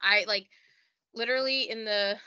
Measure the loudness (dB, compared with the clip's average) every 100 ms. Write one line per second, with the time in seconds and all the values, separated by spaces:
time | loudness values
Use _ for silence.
0 | 4 4 2 -2 -4 _ _ _ _ _
1 | _ -6 -2 0 0 -2 -2 -6 -2 0
2 | 0 -2